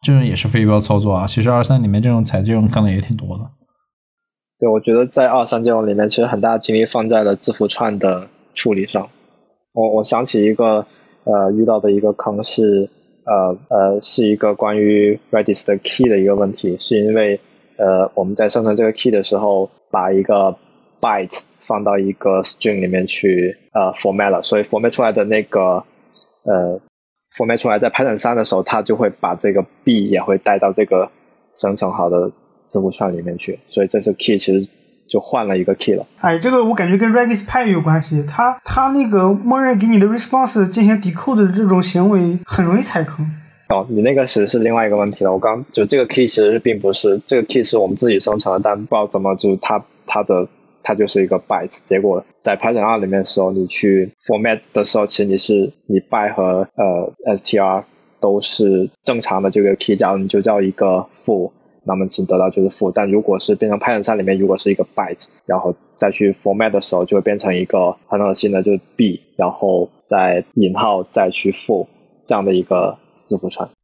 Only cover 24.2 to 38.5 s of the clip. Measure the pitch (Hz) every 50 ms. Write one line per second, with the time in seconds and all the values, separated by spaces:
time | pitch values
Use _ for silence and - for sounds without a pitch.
24.2 | 101 101 98 87 90 - - 107 104 - - 107 110 117 113 - 127 113 107 110
25.2 | 104 104 110 107 107 - - - - 92 90 90 - _ _ _ _ _ _ _
26.2 | _ _ _ _ _ - 104 92 90 90 90 92 _ _ _ _ _ _ _ _
27.2 | _ _ _ - 123 113 117 113 - 123 107 104 107 117 - - 131 135 110 101
28.2 | - 120 120 117 107 - - 95 92 - - 110 104 - 113 104 120 101 95 _
29.2 | - - 87 87 - 104 98 98 90 - _ _ _ - 120 110 101 - - 90
30.2 | - - 117 - _ - 101 98 - 98 95 107 107 95 - 92 95 101 _ _
31.2 | _ _ _ _ _ _ _ - - 101 98 101 - 92 90 - 87 87 87 87
32.2 | 90 90 - _ _ _ _ _ _ _ - 104 95 95 90 - 107 98 87 85
33.2 | 85 87 87 87 - - 92 - _ _ - - 98 92 - 110 98 107 98 -
34.2 | - - 110 98 - - 95 98 98 98 _ _ _ _ _ _ _ _ - 160
35.2 | - - - 127 113 104 95 92 90 92 98 - - - 104 92 - _ _ _
36.2 | - 175 165 165 165 247 254 254 240 220 226 214 190 175 180 196 220 226 220 220
37.2 | 240 233 233 202 - - - 254 247 220 190 170 156 160 156 160 151 - 160 151
38.2 | 147 147 - - 240 247